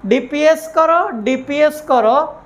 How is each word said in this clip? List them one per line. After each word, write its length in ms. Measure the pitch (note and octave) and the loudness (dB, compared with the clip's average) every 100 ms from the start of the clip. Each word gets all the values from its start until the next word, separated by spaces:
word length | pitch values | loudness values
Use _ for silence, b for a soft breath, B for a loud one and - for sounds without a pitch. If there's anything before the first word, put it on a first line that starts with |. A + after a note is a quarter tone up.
| F#3+ | 0
ডিপিএস 640 | B3+ B3+ D4 D4+ D#4+ D#4+ | -2 -2 0 2 2 -2
করো, 360 | E4 D#4+ E4+ G4 | 0 2 2 0
ডিপিএস 680 | A#3 G#3+ C4 C4 C#4+ D4+ D4+ | -4 -4 -4 -4 0 0 0
করো 520 | - B3+ G#3+ C4 D#4+ - | 0 2 4 2 0 -8